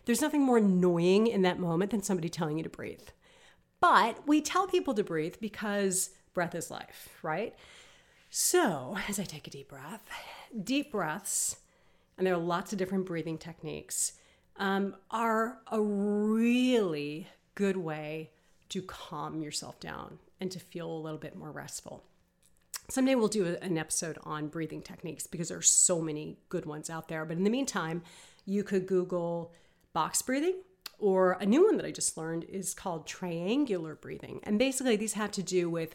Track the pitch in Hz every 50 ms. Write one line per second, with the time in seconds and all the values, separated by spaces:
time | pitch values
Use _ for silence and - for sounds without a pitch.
0 | - 233 233 226 302 294 302 294 277 262 240 226 208 196 180 180 180 180 170 170
1 | 170 180 190 208 226 233 202 196 185 180 175 - 185 170 165 170 202 196 233 202
2 | - - 190 175 160 175 - 160 175 151 151 160 - - - - 110 107 - -
3 | - - - _ _ - - - - - _ _ _ _ _ - 370 339 254 185
4 | 208 233 220 - - 285 302 302 302 - - 359 392 370 359 359 359 277 220 208
5 | 185 - 165 156 156 175 - - 220 202 - - 214 208 202 202 196 190 180 170
6 | - - - _ _ _ - 180 170 165 - 165 - - - - - - - -
7 | - - - - - 160 156 185 233 - - - - - - - - - - _
8 | _ _ _ _ _ _ - - - - - 370 320 214 156 135 127 127 202 190
9 | - - 202 208 170 - 156 147 - 147 - 139 - - 139 135 139 156 220 -
10 | - - - - - - - - - - 277 214 170 226 269 294 277 - - 202
11 | 165 156 156 - - - - - - - - - _ _ _ _ _ _ _ _
12 | _ _ _ - 185 185 180 170 165 175 170 180 190 - 220 185 185 185 196 190
13 | 185 185 170 165 156 165 160 160 - 170 165 - 160 151 151 147 - - - -
14 | - - - - _ _ _ _ _ _ _ - 196 190 196 196 196 196 - -
15 | _ - 220 226 233 226 220 220 226 240 254 - _ - 220 220 214 208 202 196
16 | 202 208 208 208 214 214 220 226 233 240 240 254 254 254 254 226 202 175 151 147
17 | 147 147 151 160 - - - _ _ _ - - 202 196 190 190 165 160 151 156
18 | 151 151 156 160 156 - _ _ _ _ _ _ _ - - 190 185 - - -
19 | - - 160 151 156 156 156 160 151 147 - - - - - - 165 160 - -
20 | - - 160 - _ _ _ - 190 180 180 165 - - - 175 165 165 165 160
21 | 156 156 156 151 156 - - 190 156 151 143 143 139 - - - - - - -
22 | _ _ _ _ _ _ _ _ _ _ _ _ _ - - - - - - 269
23 | 254 262 269 240 220 202 214 214 175 170 180 - - 190 165 160 156 - - -
24 | 175 160 147 - - 160 151 151 151 147 160 165 160 156 156 156 - - 190 -
25 | - 160 147 - - - - 165 165 - 175 165 - - - - - - 180 165
26 | 165 156 151 151 156 160 165 _ _ - 185 165 - 156 147 156 156 - 165 160
27 | 160 - 165 156 160 160 165 170 190 214 240 269 269 - - 190 160 160 170 175
28 | 170 - - - - - - _ - 196 196 208 202 - 202 190 185 190 190 180
29 | 180 180 185 175 170 170 170 170 165 165 - - _ _ _ _ _ _ - 165
30 | 156 170 - - - 254 262 277 320 370 370 370 - _ _ _ - - - -
31 | 208 196 190 185 185 180 185 - 202 196 233 320 403 440 302 185 151 156 - 160
32 | - - - 170 160 165 165 165 - - - 196 175 - - - - 190 165 160
33 | - - - - 185 175 165 170 175 196 240 294 294 240 185 170 160 156 - -
34 | - 135 151 - - - - - - - 208 214 262 269 262 - 254 254 208 202
35 | 220 214 - 214 214 208 - 202 170 - 180 180 175 165 170 165 160 160